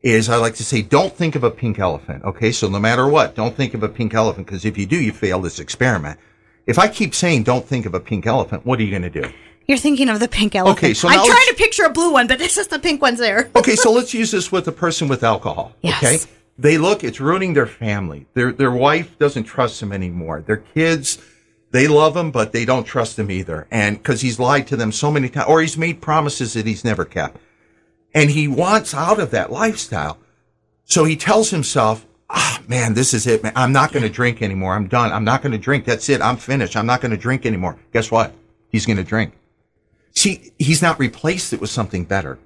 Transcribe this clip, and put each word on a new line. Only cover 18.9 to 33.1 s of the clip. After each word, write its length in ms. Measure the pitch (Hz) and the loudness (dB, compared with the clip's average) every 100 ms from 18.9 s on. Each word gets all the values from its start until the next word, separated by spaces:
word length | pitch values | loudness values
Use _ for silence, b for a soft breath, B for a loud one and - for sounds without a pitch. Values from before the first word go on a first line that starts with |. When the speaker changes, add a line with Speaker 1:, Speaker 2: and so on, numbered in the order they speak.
| 160 170 _ | 2 -2 _
Speaker 1:
doesn't 260 | 143 127 | -2 0
trust 360 | 110 - 117 - | -6 -2 -2 -2
them 120 | 107 | -8
anymore. 500 | 98 90 87 80 76 80 | -6 -6 -6 -8 -8 -2
Their 100 | 107 | -4
kids, 600 | - 151 160 165 135 - b b b b _ | -2 -2 0 0 -2 -8 b b b b _
they 140 | 123 143 | 2 4
love 300 | 147 156 156 | 6 4 2
him, 140 | 165 | -2
but 200 | 123 107 | -2 -2
they 120 | 127 | -2
don't 180 | 117 131 | 0 0
trust 340 | 110 127 110 - | 0 -4 -4 -4
him 120 | 101 | -4
either. 360 | 95 87 78 - | -4 -6 -10 -4
And 320 | 113 104 104 | 0 0 -2
'cause 200 | - 120 | -4 -2
he's 180 | 127 113 | -2 0
lied 260 | 123 143 139 | 2 2 0
to 80 | 127 | -2
them 140 | 113 | -2
so 180 | 104 147 | -2 0
many 180 | 151 127 | 0 -2
times, 180 | 143 - | -2 2
or 120 | 160 | 2
he's 160 | 160 151 | 2 -2
made 240 | 165 170 | -6 -6
promises 540 | - 156 147 - 117 | -2 0 0 -4 -4
that 120 | 113 110 | -4 -4
he's 180 | 101 | -2
never 200 | 120 101 | -4 -2
kept. 320 | 80 87 71 - b b b b b b _ | -4 -4 -6 -10 b b b b b b _
And 160 | 151 147 | 2 2
he 180 | 147 147 | 2 0
wants 440 | 131 180 214 214 | 0 2 2 0
out 280 | 143 165 214 | -4 0 0
of 100 | 156 | 0
that 220 | 113 - | -2 -4
lifestyle. 680 | 123 220 - - 95 76 - _ _ _ _ _ _ | -2 -2 -2 -6 -6 -6 -8 _ _ _ _ _ _
So 200 | _ - | _ 2
he 100 | 156 | 2
tells 360 | 156 - 214 220 | 0 2 2 2
himself, 540 | 175 135 143 110 110 - _ _ | -2 -2 2 2 0 -8 _ _
"Ah, 300 | - - - - | -2 -2 -4 -4
man, 280 | 123 113 | -2 0
this 200 | 107 135 | 0 0